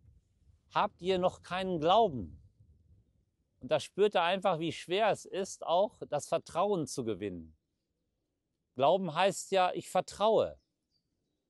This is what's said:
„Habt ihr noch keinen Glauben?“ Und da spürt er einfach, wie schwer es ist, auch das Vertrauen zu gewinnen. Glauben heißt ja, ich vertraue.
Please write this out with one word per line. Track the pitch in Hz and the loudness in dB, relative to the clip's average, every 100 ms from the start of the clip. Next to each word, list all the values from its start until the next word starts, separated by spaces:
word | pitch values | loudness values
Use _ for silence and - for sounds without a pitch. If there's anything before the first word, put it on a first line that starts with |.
| _ _ _ _ _ _ _ | _ _ _ _ _ _ _
„Habt | 156 208 - | 0 0 -2
ihr | 175 185 | 0 2
noch | 180 - | 2 0
keinen | - 180 190 175 | -8 -4 -2 0
Glauben?“ | 156 208 220 131 90 - - _ _ _ _ _ _ _ _ _ _ _ | 4 6 4 0 -10 -14 -20 _ _ _ _ _ _ _ _ _ _ _
Und | 127 | -2
da | 151 | -2
spürt | - - 208 202 | -2 0 2 2
er | |
einfach, | 170 190 196 160 | 2 0 0 0
wie | 165 | -2
schwer | - - 185 220 | -6 -4 0 2
es | 151 - | 0 -4
ist, | 170 196 - - | -8 -8 -8 -2
auch | 170 214 - 135 | 0 0 -4 -6
das | 147 - | -6 -2
Vertrauen | 165 - 160 202 196 139 | -4 -2 -2 0 0 -4
zu | - | -4
gewinnen. | 110 92 101 87 80 78 _ _ _ _ _ _ _ _ _ _ _ - | -4 -4 -6 -8 -14 _ _ _ _ _ _ _ _ _ _ _ _ 0
Glauben | 135 190 185 151 | 4 4 0 0
heißt | 196 - - | 0 0 -2
ja, | 190 180 | 0 2
ich | - - | -2 -4
vertraue. | 185 - - 214 196 87 71 _ _ _ _ _ _ _ _ | -4 -4 -2 2 4 2 -4 _ _ _ _ _ _ _ _